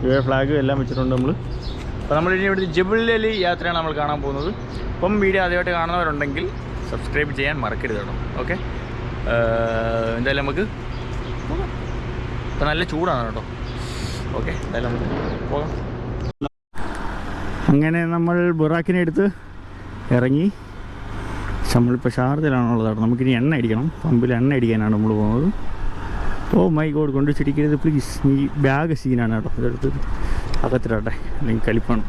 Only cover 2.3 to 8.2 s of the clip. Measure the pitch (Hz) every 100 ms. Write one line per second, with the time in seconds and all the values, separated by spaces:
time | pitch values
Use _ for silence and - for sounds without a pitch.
2.3 | 185 196 190 190 156 185 220 226 226 220
3.3 | 214 175 170 170 170 160 151 147 147 143
4.3 | 139 156 220 - - - - 180 208 196
5.3 | 190 180 175 180 175 165 175 165 147 143
6.3 | 139 180 - - - - 127 - 143 147
7.3 | 135 139 151 110 110 127 107 101 -